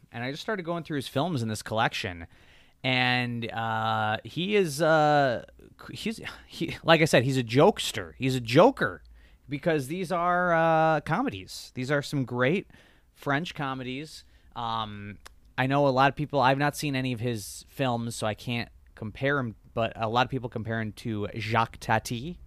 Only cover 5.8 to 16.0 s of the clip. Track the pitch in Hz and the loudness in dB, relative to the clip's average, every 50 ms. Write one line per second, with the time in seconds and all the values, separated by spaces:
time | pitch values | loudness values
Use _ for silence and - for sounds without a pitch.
5.8 | - - - - - 208 226 - - - - - - - - - 165 123 - - | -16 -14 -12 -8 -6 -6 -6 -6 -10 -14 -14 -16 -18 -16 -10 -6 -6 -6 -6 -2
6.8 | - - 165 156 160 151 - 151 143 139 135 131 123 110 113 131 156 202 214 - | 2 4 6 6 6 6 4 4 4 4 2 0 0 2 4 6 6 6 6 4
7.8 | - - - 110 92 80 - - 127 131 127 131 120 110 117 151 185 269 269 - | -2 -6 -6 -6 -8 -10 -8 -4 -2 -2 0 -2 -2 2 6 8 8 8 6 4
8.8 | - 104 87 82 - - - - - - - _ _ - 147 143 - 175 160 156 | -2 -4 -4 -6 -14 -20 -20 -20 -20 -20 -20 _ _ -12 -10 -4 -2 0 0 0
9.8 | 131 123 160 185 190 151 185 170 170 180 175 180 180 180 170 160 165 165 160 160 | -2 -4 -6 -6 -4 -4 -2 0 0 2 2 2 2 2 4 4 4 4 4 4
10.8 | 160 160 160 151 - - 156 196 269 165 117 95 95 - - - - - - 123 | 4 4 2 2 0 -2 -2 -2 -2 -2 -6 -8 -10 -12 -14 -16 -16 -12 -10 -8
11.8 | 127 123 151 143 135 - - 143 131 110 123 123 123 131 170 202 - - - - | -4 0 0 0 0 -2 -2 -2 -2 -2 0 0 2 2 2 0 -2 -6 -14 -20
12.8 | - _ _ _ _ _ _ - - 143 139 143 175 - - - 147 135 131 131 | -20 _ _ _ _ _ _ -10 -4 -2 -2 -2 -4 -6 -8 -8 -6 -6 -6 -8
13.8 | 127 123 127 135 156 156 - - - - - - _ - - 120 120 117 113 113 | -8 -8 -8 -10 -10 -12 -16 -18 -20 -20 -20 -20 _ -16 -10 -8 -6 -4 -4 -4
14.8 | 110 107 104 104 101 104 101 - - - - - - - _ - 131 131 139 143 | -4 -6 -8 -10 -12 -12 -14 -16 -18 -20 -20 -20 -20 -4 _ 2 2 4 4 4
15.8 | 143 139 127 127 | 4 4 6 6